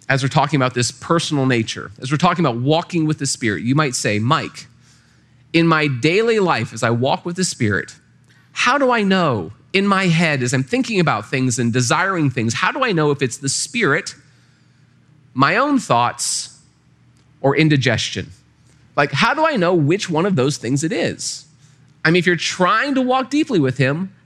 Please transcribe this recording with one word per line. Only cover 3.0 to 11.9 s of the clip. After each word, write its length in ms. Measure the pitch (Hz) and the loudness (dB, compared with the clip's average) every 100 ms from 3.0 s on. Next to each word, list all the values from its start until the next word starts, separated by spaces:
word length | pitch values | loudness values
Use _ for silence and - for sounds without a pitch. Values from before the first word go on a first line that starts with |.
| 156 | -2
with 120 | 151 | -2
the 80 | 139 | -6
Spirit, 360 | - 113 90 | -4 -2 -2
you 120 | 113 139 | 0 0
might 200 | 151 120 | 0 -2
say, 220 | 127 107 | -2 -2
"Mike, 500 | 117 156 90 - - _ _ _ _ _ _ _ _ | 0 -2 -4 -12 -20 _ _ _ _ _ _ _ _
in 140 | 165 165 | 2 4
my 200 | 156 151 | 2 0
daily 520 | 123 147 190 226 226 | 0 2 2 2 2
life, 340 | 180 127 117 | 2 0 -4
as 80 | 113 | -4
I 80 | 117 | -2
walk 340 | 117 131 180 | 0 0 -2
with 120 | 180 175 | -4 -4
the 80 | |
Spirit, 520 | 185 - 107 92 - - _ _ _ _ _ | -6 -2 -2 -2 -4 -16 _ _ _ _ _
how 260 | - 247 277 | -2 0 2
do 140 | 254 | 2
I 120 | 240 | 2
know 500 | 196 190 160 110 80 - _ | 2 2 2 0 -6 -14 _
in 160 | 190 202 | 0 2
my 200 | 190 185 | 2 2
head, 340 | 160 165 139 | 2 2 2
as 120 | 123 | 0
I'm 100 | 131 | -2
thinking 360 | 135 254 240 202 | -2 -2 0 0
about 300 | 151 110 107 | 2 0 -2
things 300 | 135 127 117 | -2 -2 0
and 120 | 117 | 0
desiring 600 | 123 120 | 0 0